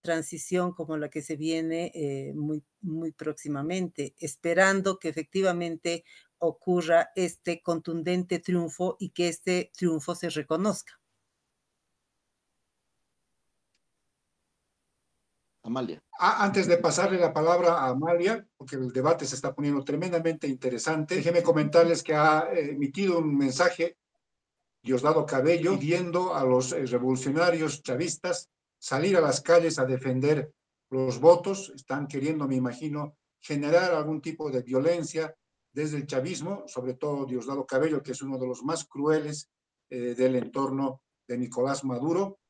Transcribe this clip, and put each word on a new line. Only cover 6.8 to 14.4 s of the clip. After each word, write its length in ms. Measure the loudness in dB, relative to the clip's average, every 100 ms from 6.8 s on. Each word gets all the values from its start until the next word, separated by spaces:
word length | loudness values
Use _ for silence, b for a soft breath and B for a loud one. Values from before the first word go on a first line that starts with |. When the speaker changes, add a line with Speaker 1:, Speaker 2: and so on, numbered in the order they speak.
| 4 4 4
Speaker 1:
este 480 | -2 -4 -2 -6 -4
contundente 800 | -2 -4 -2 -4 0 -2 0 -4
triunfo 560 | 0 0 0 -2 -4 -4
y 140 | -8
que 160 | -2 -2
este 440 | -2 -2 -2 -2 -2
triunfo 380 | 0 0 -4 -6
se 160 | -4
reconozca. 680 | -6 -2 0 0 -2 -10 _ _ _ _ _ _ _ _ _ _ _ _ _ _ _ _ _ _ _ _ _ _ _ _ _ _ _ _ _ _ _ _ _ _ _